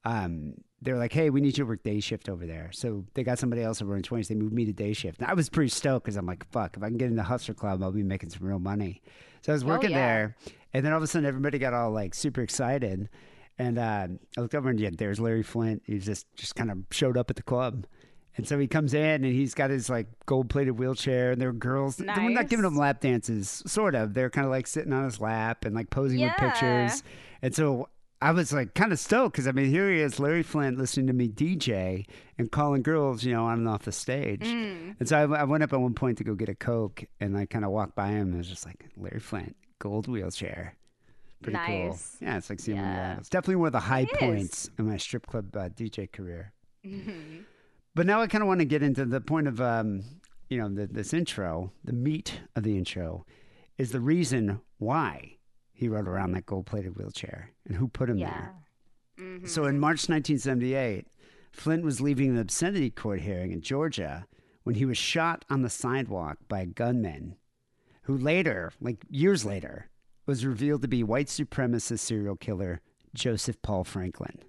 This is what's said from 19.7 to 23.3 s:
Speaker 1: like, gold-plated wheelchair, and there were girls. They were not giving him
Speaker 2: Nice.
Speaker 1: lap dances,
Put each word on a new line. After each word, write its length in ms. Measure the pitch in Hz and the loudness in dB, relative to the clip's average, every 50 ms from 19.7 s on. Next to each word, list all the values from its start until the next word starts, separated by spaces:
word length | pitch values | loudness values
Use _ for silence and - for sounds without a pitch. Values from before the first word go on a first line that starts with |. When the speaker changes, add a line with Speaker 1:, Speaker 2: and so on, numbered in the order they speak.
| 139 131 110 - | 2 0 0 0
Speaker 1:
like, 180 | 127 117 107 - - - - | 0 -2 -2 -4 -10 -14 -2
gold-plated 520 | - 139 131 131 113 - 143 143 131 120 | 2 2 2 2 2 2 2 2 2 2
wheelchair, 540 | 110 127 131 131 - - 139 127 123 123 123 | 0 0 0 0 0 0 2 2 4 4 4
and 80 | 127 123 | 2 2
there 80 | 127 127 | 0 0
were 40 | 120 | 0
girls. 380 | 113 107 123 131 135 139 139 131 | -2 -2 0 2 2 2 0 -2
They 80 | - - | -4 -4
were 240 | 196 208 202 214 233 | -2 0 2 2 4
not 200 | 233 247 233 - | 4 2 4 2
giving 160 | 233 226 202 | 2 4 4
him 80 | 180 147 | 4 4
Speaker 2:
Nice. 60 | 147 | 4
Speaker 1:
lap 200 | 143 143 139 - | 4 4 4 2
dances, 640 | - 131 123 117 - - | 2 2 2 2 2 0